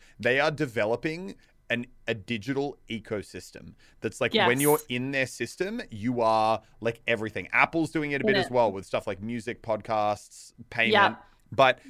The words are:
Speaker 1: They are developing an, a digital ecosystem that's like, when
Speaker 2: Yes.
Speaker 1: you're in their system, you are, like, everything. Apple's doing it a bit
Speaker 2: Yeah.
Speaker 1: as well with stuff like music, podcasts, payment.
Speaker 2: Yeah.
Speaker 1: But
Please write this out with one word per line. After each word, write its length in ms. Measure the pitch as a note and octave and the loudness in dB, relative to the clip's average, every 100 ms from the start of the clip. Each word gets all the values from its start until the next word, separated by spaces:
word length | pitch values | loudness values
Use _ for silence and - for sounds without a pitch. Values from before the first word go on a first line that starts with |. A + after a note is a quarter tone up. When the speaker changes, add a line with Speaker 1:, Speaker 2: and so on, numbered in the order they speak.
| - - | -20 -4
Speaker 1:
They 200 | A#2+ C#3 | 0 2
are 100 | D3+ | 0
developing 840 | D3 D3 A2 G#2 A#2 E3 E3 G3 - _ _ - | 0 -4 -2 0 -2 -4 -8 -12 -16 _ _ -4
an, 160 | A#2 A#2+ - - | -4 -6 -10 -6
a 80 | A2 | -6
digital 640 | F#2 A#2 G2 C#3 C#3+ - - | -4 -6 -4 -4 -4 -8 -10
ecosystem 840 | A2+ - G#2+ F#2 F2+ - - - - - - | -10 -6 -8 -8 -14 -16 -18 -20 -20 -20 -8
that's 200 | A2 - | -8 -2
like, 120 | A#2 | 0
when 260 | A3 F#3+ B2+ | 4 4 4
Speaker 2:
Yes. 20 | |
Speaker 1:
you're 180 | C#3+ D3+ - | 4 4 0
in 220 | B2 C3 | -6 -2
their 160 | C#3 C3 | -2 -2
system, 560 | - A#2 - F#3 A#3 - | -4 -8 -4 -6 -6 -12
you 300 | G#2+ A#2 A#2+ | -6 -2 2
are, 420 | A2 A2 A2 A2 _ - | 4 4 4 0 _ -6
like, 200 | A2+ A#2 - | -6 -4 -2
everything. 400 | A2+ G#2+ G2+ F2+ | -2 -2 -8 -2
Apple's 380 | A#2+ C#3 E3 D3+ | 2 4 2 -2
doing 200 | D#3+ D3 | -2 -4
it 80 | C#3 | -2
a 40 | C#3 | 2
bit 100 | F#3+ | 2
Speaker 2:
Yeah. 60 | |
Speaker 1:
as 80 | F3 | 2
well 220 | B2 A2+ | 2 2
with 120 | F#2+ | 0
stuff 220 | F#2 A#2 G#2+ | -4 -4 -4
like 160 | F#2+ | -8
music, 400 | G#2+ A#2+ A#2+ A2 | -6 -8 -8 -8
podcasts, 920 | A2+ G#2+ G2+ G#2+ G#2 G#2 - - - - - | -6 -6 -2 0 0 -2 -8 -20 -20 -20 -8
payment. 220 | A#2+ A2+ | 0 4
Speaker 2:
Yeah. 220 | G#3 G3 A2+ - _ - | 6 4 0 -18 _ -6
Speaker 1:
But 260 | A2+ C3 - | 4 4 4